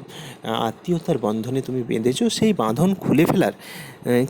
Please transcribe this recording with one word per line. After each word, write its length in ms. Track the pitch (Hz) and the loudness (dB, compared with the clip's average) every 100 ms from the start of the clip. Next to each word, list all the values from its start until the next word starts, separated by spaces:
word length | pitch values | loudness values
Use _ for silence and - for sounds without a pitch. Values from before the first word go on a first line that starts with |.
| - - - - | -4 -16 -18 -10
আহ, 60 | 113 | -4
আত্মীয়তার 680 | 113 117 - - 170 - 139 | -2 -2 -4 -2 -2 0 0
বন্ধনে 440 | 110 110 113 131 | 0 -2 -2 -4
তুমি 220 | 127 127 | -4 -4
বেঁধেছ, 400 | 120 113 117 131 | -2 0 0 2
সেই 300 | 233 - 220 | 0 2 2
বাঁধন 420 | 208 110 120 180 190 | 2 0 2 2 2
খুলে 300 | - 131 170 | 2 4 4
ফেলার, 280 | 190 - | 4 2
আহ, 720 | - - - - - - 123 131 | 0 -10 -16 -16 -8 0 2 4